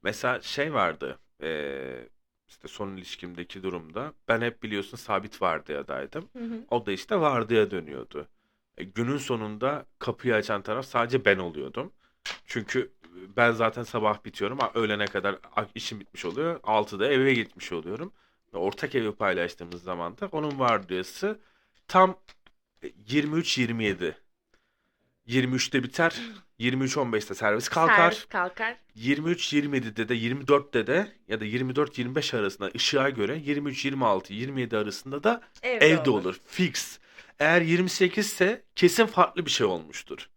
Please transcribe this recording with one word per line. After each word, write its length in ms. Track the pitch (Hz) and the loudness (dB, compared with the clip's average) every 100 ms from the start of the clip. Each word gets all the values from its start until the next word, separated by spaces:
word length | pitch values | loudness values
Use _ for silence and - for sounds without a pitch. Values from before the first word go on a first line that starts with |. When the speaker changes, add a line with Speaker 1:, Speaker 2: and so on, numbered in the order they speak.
Speaker 1:
Mesela 400 | 95 104 127 123 | -4 -2 -2 -2
şey 320 | - - 151 | -4 -4 -2
vardı, 460 | 139 90 78 67 65 _ _ | 2 0 0 -8 -10 _ _
e, 640 | 76 78 73 69 65 62 60 _ _ _ _ | -6 -4 -6 -8 -10 -12 -16 _ _ _ _
işte 200 | - - | -20 -18
son 300 | - 101 95 | -10 -10 -10
ilişkimdeki 680 | 90 - 90 87 87 95 | -12 -12 -12 -12 -12 -8
durumda. 500 | 95 90 80 80 147 - - | -6 -6 -8 -10 -10 -12 -2
Ben 140 | 117 | 0
hep 220 | 117 - | 0 -4
biliyorsun 340 | 123 104 98 123 | -4 -4 -4 -12
sabit 440 | - 98 104 - | -2 -2 -2 -2
vardiyadaydım. 880 | 92 78 - 73 71 67 69 151 202 254 | 0 0 -4 -8 -6 -8 -8 -10 -12 -12
Speaker 2:
Hı 40 | |
hı. 240 | 233 226 240 | -10 -10 -2
Speaker 1:
O 160 | - 104 | -2 -2
da 60 | |
işte 280 | 98 - 208 | -6 -2 0
vardiya 520 | 156 127 110 117 101 | 2 0 2 4 4
dönüyordu. 560 | 98 78 67 60 73 73 _ _ _ _ - | 0 -8 -12 -10 -12 -12 _ _ _ _ -16
E, 60 | |
günün 340 | 95 107 117 143 | -10 -4 -2 -2
sonunda 680 | 135 117 107 107 127 147 - _ | -2 -4 -4 -4 -4 -4 -10 _
kapıyı 360 | - 120 123 110 | -8 -4 0 0
açan 260 | 107 101 | 0 -4
taraf 240 | 98 113 135 | -2 -6 -2
sadece 400 | 120 117 131 107 | 0 2 2 4
ben 120 | 95 | 4
oluyordum. 560 | 87 76 67 113 165 _ _ _ - - - | 0 -6 -8 -8 -10 _ _ _ -12 -12 -8
Çünkü 480 | 120 104 131 107 _ - 90 95 101 | -8 -2 -4 -4 _ -20 -20 -8 4
ben 140 | 120 | 4
zaten 320 | 113 113 117 | 4 0 0
sabah 420 | 113 120 107 104 110 | -6 0 0 0 -6
bitiyorum. 340 | - 101 135 | -4 -4 0
Ha, 120 | 120 | -2
öğlene 320 | 117 110 104 101 | 0 0 0 0
kadar 340 | 101 98 95 - - | 0 -2 -4 -6 -6
a-, 100 | 104 117 | -4 -8
işim 240 | - 107 | -10 -10
bitmiş 260 | - - 87 | -14 -8 -6
oluyor. 340 | 107 160 165 | -4 -4 -4
Altıda 440 | 101 107 107 98 120 | 2 2 2 0 2
eve 220 | 135 135 | 4 4
gitmiş 380 | 123 107 - - | 4 0 -10 -8
oluyorum. 420 | 85 80 110 180 _ _ _ _ | -6 -6 -8 -10 _ _ _ _
Ve 40 | 85 | -2
ortak 380 | 95 - 147 131 | -2 -2 -2 -2
evi 160 | 110 104 | -2 0
paylaştığımız 680 | 101 90 87 - 87 87 | 0 0 -2 -6 -14 -12
zaman 340 | 90 87 85 - | -8 -6 -6 -8
da 120 | 196 | -8
onun 280 | 156 151 139 | -4 -4 0
vardiyası 800 | 123 110 90 90 92 - 202 214 _ _ _ _ - | 2 2 0 -4 -4 -6 -6 -6 _ _ _ _ 2
tam, 320 | 185 185 185 - - _ _ _ _ | 6 6 4 -18 -20 _ _ _ _
e, 100 | - - 107 | -16 -16 -2
yirmi 280 | 143 151 156 | 0 2 -2
üç 180 | 160 131 | 0 0
yirmi 260 | 120 117 107 | 0 0 0
yedi. 320 | 90 85 - _ _ _ _ _ _ _ _ _ _ - | 0 -4 -6 _ _ _ _ _ _ _ _ _ _ -2
Yirmi 300 | 127 127 127 | 0 2 0
üçte 280 | - 139 | 0 -2
biter. 500 | 131 - 165 196 233 208 _ _ | -2 0 0 0 -12 -14 _ _
Yirmi 240 | 120 131 | -2 0
üç 140 | 135 147 | -2 -2
on 160 | 127 | 0
beşte 220 | 110 - 95 | -2 -4 -2
servis 340 | 107 107 - | 0 0 0
kalkar. 480 | 170 165 208 170 - | 2 4 6 6 4
Speaker 2:
Servis 80 | - | -6
kalkar. 520 | 202 180 180 226 247 _ 107 | -4 -4 -4 -6 -6 _ -6
Speaker 1:
Yirmi 340 | 123 143 160 | 0 0 0
üç 220 | 170 - | -2 0
yirmi 240 | 147 143 143 | 0 0 -2
yedide 320 | 113 107 110 | -2 -4 -2
de 60 | 120 | 0
yirmi 320 | 117 139 135 | -2 -4 4
dörtte 400 | 143 139 - 110 | 4 4 -2 2
de 260 | 156 214 - - | 0 0 -10 -6
ya 140 | 107 | -4
da 40 | 107 | -2
yirmi 300 | 120 127 131 | -2 -2 0
dört 220 | 147 - | -2 -2
yirmi 160 | 123 135 | -4 -2
beş 180 | 143 | -2
arasında 380 | 120 101 - 98 113 | 0 -2 -2 -6 -2
ışığa 340 | - 139 135 | 0 2 2
göre 280 | 127 101 156 143 | 0 -2 -2 -2
yirmi 240 | 143 147 | -2 -2
üç 140 | 135 139 | -4 -4
yirmi 200 | 135 117 | 0 2
altı 280 | 95 - | 2 0
yirmi 280 | 101 131 135 | -8 -6 -4
yedi 160 | 120 110 | -2 -2
arasında 460 | 104 98 135 139 | -2 -6 -10 -2
da 180 | 208 240 - - | 0 0 -6 -10
Speaker 2:
Evde 320 | 240 233 156 160 | -4 6 8 8
Speaker 1:
evde 140 | 147 | 4
Speaker 2:
olur. 160 | 107 90 | 2 0
Speaker 1:
olur. 160 | 92 _ | -6 _
Fix. 540 | - 180 - - - _ - - _ | 0 0 0 -8 -14 _ -20 -20 _
Eğer 220 | 151 175 | 6 6
yirmi 280 | 165 175 180 | 6 4 2
sekiz 360 | - 180 196 208 | 2 2 2 -2
ise 360 | - 185 220 - - | 2 2 2 -10 4
kesin 300 | 180 180 220 | 6 6 4
farklı 400 | 185 175 165 160 | 6 4 4 -2
bir 60 | |
şey 160 | - 107 | 2 2
olmuştur. 600 | 87 78 - - 69 - | 2 -6 -14 -12 -14 -14